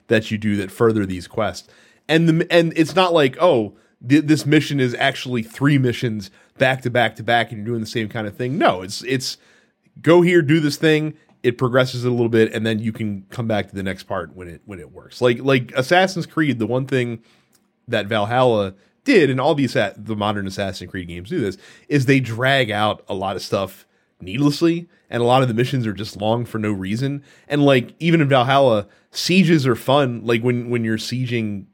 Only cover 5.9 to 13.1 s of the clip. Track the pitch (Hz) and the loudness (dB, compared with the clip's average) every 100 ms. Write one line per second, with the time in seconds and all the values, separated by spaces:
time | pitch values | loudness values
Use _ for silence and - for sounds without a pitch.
5.9 | 117 123 107 95 _ _ - 131 131 127 | 0 -4 -6 -10 _ _ -2 0 0 -2
6.9 | 120 110 - 113 117 113 110 107 117 107 | 0 0 -2 0 0 0 -6 -6 -6 -6
7.9 | 120 107 117 107 101 123 160 302 92 92 | -6 -6 -6 -8 -6 -6 0 0 0 -6
8.9 | - 113 131 131 - _ _ _ _ _ | -10 -4 -4 -4 -12 _ _ _ _ _
9.9 | - 151 175 170 175 139 160 147 - 156 | -4 4 6 6 4 4 2 2 0 2
10.9 | 156 156 - _ _ 127 117 127 131 131 | 2 0 -10 _ _ -4 -2 0 2 0
11.9 | 123 123 120 117 113 110 113 113 110 113 | -2 -2 0 2 2 2 0 -2 -2 -4
12.9 | 110 107 | -6 -6